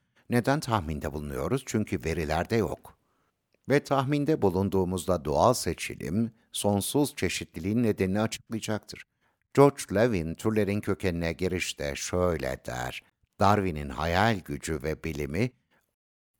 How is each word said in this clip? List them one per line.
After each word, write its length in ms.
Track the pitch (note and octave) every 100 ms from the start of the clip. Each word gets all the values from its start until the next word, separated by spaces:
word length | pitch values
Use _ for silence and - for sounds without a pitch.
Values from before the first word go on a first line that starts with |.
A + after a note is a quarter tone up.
| _ _ -
Neden 300 | A#2+ A#2 C#3+
tahminde 540 | C3 A2 D#2 D2+ D2+
bulunuyoruz? 500 | D2 D2 C2 D#2 C3 -
Çünkü 380 | A2 G#2 F2+ E2
verilerde 500 | E2 D2+ D#2+ F2 A#2
yok. 420 | E2+ - - _ _ _ _ _ _ _ -
Ve 140 | C#3
tahminde 580 | - C3+ B2+ D3 C#3+ D#3
bulunduğumuzda 840 | G2+ F2 G2 F#2+ F2+ F#2 E2 F2 D2
doğal 280 | C#2+ G2+
seçilim, 760 | B2+ - D#2 - - B1+ F#2+ A#2 - _
sonsuz 640 | - G#2 G2+ - C#3 C#3+ -
çeşitliliğin 680 | A#2 - E2+ E2+ E2+ A2+
nedenini 380 | A#2 G2 F#2+ G2+
açıklayacaktır. 840 | A2+ - - - - G#2+ - - - _ _ _ _
George 300 | - C#3+ C#3 -
Levin, 420 | F#2+ B2 G2+ D#2+ E2
türlerin 460 | A2 G#2+ G2 G#2
kökenine 520 | G#2 F#2+ F#2+ E2+ E2+
girişte 600 | E2 F2+ F2+ - - D2 C2+
şöyle 680 | - F2+ F2+ D#2+ C2 C2 -
der: 380 | B1 B1+ - _ _ _ -
"Darwin'in 500 | G2 G#2 F#2+ D2+ C#2+
hayal 500 | B1+ E2 F2 A2 A2
gücü 440 | - C#2+ - D#2
ve 200 | C#2+ D#2
bilimi, 480 | E2 D2 C#2+ D#2+ B2 _ _ _ _ _ _ _ _